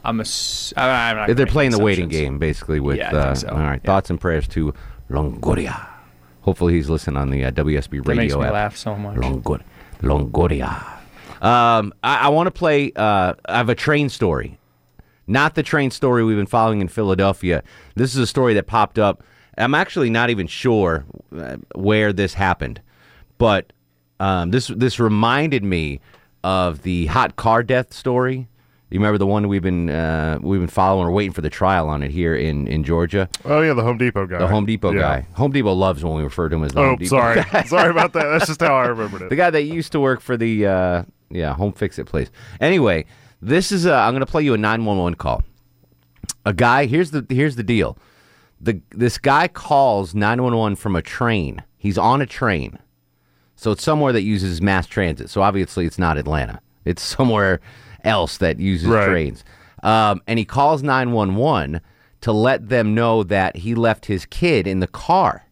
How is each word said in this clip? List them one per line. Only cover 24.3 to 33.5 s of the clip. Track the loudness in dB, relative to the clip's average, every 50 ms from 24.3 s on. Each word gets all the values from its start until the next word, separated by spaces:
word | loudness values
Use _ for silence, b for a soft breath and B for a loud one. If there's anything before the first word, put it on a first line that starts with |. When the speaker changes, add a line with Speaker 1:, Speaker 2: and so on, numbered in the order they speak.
| 0 0 0 0
Speaker 2:
this, | 0 -2 -2
this | -4 -2 0 0 0 2 2
reminded | 2 2 4 2 2 2 2 2 0 0 -2 -2 -2
me | -2 -2 -2 -2 -4 -6 -10 b b b b b b b _
of | -4 -2 0 0 0 -2 -4 -6
the | -6 -4 -2 -2 -2
hot | 0 0 0 0 -2 -4
car | -2 0 2 2 2
death | 2 0 -2 -2 -2 _ -14
story. | -6 -4 -2 0 0 0 -2 -4 -6 -10 -14 _ _ _ _ _ _ _ _
You | -2 0
remember | 2 2 2
the | 2 2
one | 2 2 0 0 0
we've | -2 -2
been, | 0 0 0 0 -2 -2
uh, | -2 -2 -2 -2 -2 -2 -2 -2 -4 -4
we've | -2 -2 -2 -2
been | -2 -2
following? | 0 0 2 2 2 2 0
We're | 0 0
waiting | 0 -2 -2
for | -6 -6
the | -6 -6
trial | -4 -2 0 2 2 2 0 -2
on | -2 -4
it | -4 -4
here | -4 -2 0 0 0
in, | 0 -2 -2 -2 -2 -2 -2
in | -2 -2 0
Georgia. | 0 0 0 0 0 0 -2 -2 -2 -8 -12 -4
Speaker 3:
Oh, | 0